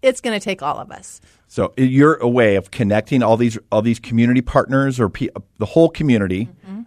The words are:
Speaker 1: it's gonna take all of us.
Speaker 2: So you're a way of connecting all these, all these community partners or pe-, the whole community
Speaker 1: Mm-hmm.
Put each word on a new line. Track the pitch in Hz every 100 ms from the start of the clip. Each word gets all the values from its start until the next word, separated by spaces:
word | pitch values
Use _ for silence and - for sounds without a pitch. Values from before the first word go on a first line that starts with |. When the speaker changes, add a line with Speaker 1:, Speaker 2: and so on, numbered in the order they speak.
Speaker 1:
it's | 262 254
gonna | 247 208
take | 208 190
all | 143 -
of | -
us. | - - - _ _ _
Speaker 2:
So | - 98 -
you're | 131 131 151 156
a | 120
way | 123 110 98
of | -
connecting | - 104 104 - 135
all | 113 113
these, | 120 110 -
all | 110
these | 113 113
community | - 117 120 127
partners | 123 139 110 135 135 127
or | 101
pe-, | - 123 - - -
the | 107
whole | 165 165
community | - 151 113 98 92 120 - 190
Speaker 1:
Mm-hmm. | 202